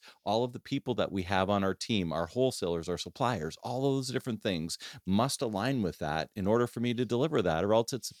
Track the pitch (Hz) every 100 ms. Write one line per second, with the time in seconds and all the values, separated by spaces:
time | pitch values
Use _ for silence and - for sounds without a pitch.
0 | - - - 110 123 123 - 139 127 104
1 | 87 95 87 95 95 101 95 90 - 107
2 | 82 78 82 123 131 - 87 85 82 87
3 | 92 - 123 101 80 - 135 127 139 135
4 | 127 127 131 110 110 85 85 - - -
5 | 92 101 131 - 120 98 123 131 90 -
6 | 78 78 - 107 95 117 120 117 120 117
7 | 117 120 131 131 90 80 101 110 117 123
8 | - -